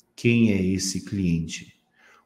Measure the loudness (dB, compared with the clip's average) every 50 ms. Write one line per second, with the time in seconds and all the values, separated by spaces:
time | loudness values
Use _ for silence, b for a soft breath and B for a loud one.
0 | _ _ _ -2 2 2 4 4 4 4 2 2 0 0 -2 -2 -2 -4 -6 -8
1 | -8 -6 -4 -2 0 0 0 0 -2 -4 -10 -14 -14 -18 -20 _ _ b b b
2 | b b b b b